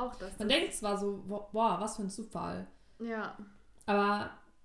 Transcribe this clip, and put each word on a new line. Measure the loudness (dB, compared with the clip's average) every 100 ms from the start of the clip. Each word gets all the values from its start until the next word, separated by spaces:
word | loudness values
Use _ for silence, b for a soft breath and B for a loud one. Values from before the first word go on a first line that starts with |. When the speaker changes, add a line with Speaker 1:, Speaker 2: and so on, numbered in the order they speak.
| -4
Speaker 1:
auch, | -6
dass | -10 -2
Speaker 2:
Man | 4
Speaker 1:
das | 4
Speaker 2:
denkt | 4
zwar | -2 0 0
so, | 0 -2 -6
wo-, | -8 -2
boah, | 2 4 4
was | -2 -4
für |
ein | -6
Zufall. | -6 -8 -6 -6 -6 -10 b b -10
Speaker 1:
Ja. | -6 -4 -4 -8 -14 -20 -20 -6 2
Speaker 2:
Aber | 4 6 2 -2 -10 -20 -20